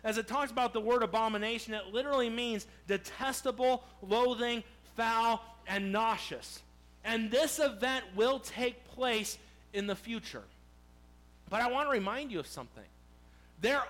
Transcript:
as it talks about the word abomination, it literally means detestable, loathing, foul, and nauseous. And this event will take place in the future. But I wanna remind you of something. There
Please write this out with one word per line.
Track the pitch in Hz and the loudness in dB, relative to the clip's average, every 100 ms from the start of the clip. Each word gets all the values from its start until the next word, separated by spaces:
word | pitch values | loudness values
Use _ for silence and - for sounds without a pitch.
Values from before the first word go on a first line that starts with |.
as | 220 220 | -4 -2
it | 208 | -2
talks | 269 277 | -2 -2
about | 240 247 | 0 0
the | 226 | 0
word | 214 247 | 2 2
abomination, | 214 220 220 214 214 233 - | 4 2 2 2 0 -2 -4
it | 214 190 | -8 -4
literally | 220 285 277 233 | -2 2 2 2
means | 233 240 214 - - - | 0 -2 -2 -4 -8 -2
detestable, | 196 - - 269 262 262 247 254 247 - - | -2 -4 -4 -4 -2 -2 2 4 2 -2 -12
loathing, | 190 226 247 226 240 240 - - - - | 0 2 4 2 0 -2 -6 -16 -10 -2
foul, | 226 226 233 226 - - - | 2 4 4 2 -2 -14 -4
and | 196 196 | -2 0
nauseous. | 208 226 196 - 123 - - - - - - | 2 2 0 -4 -8 -10 -16 -20 -20 -20 -10
And | 214 226 220 | -2 -2 2
this | 247 302 - | 2 2 2
event | 285 196 247 262 190 190 | 0 2 -2 -2 -2 2
will | 240 269 | 4 2
take | - - 247 240 - | -4 -4 -4 -4 -12
place | 247 254 220 202 - - - - | -2 0 0 -2 -8 -14 -20 -10
in | 202 202 | -4 -2
the | |
future. | 190 226 226 139 123 98 - - - - - - - - - - | -4 -6 -8 -8 -12 -14 -20 -20 -20 -20 -20 -20 -20 -20 -20 -4
But | 208 | 0
I | 240 | 0
wanna | 262 294 | 2 2
remind | 240 190 247 285 | 2 0 -2 -4
you | 180 | -6
of | 131 | -6
something. | 147 120 - 95 - - - - - - - | -10 -14 -16 -20 -20 -20 -20 -20 -20 -20 -4
There | 220 277 | 0 0